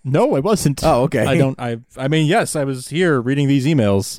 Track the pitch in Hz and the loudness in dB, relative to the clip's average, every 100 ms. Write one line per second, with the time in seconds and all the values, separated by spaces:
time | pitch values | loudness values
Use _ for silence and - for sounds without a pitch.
0 | 135 147 254 156 160 214 151 135 151 131 | -2 0 2 0 0 0 0 0 0 2
1 | 135 131 107 131 135 131 120 117 120 - | 0 0 0 2 0 -2 -8 -10 -12 -8
2 | 135 156 151 214 180 160 139 131 127 151 | -2 0 2 0 -2 -4 -4 -6 -6 -2
3 | 180 139 117 139 139 139 131 160 104 98 | 0 0 0 0 2 2 2 2 2 2
4 | - | -2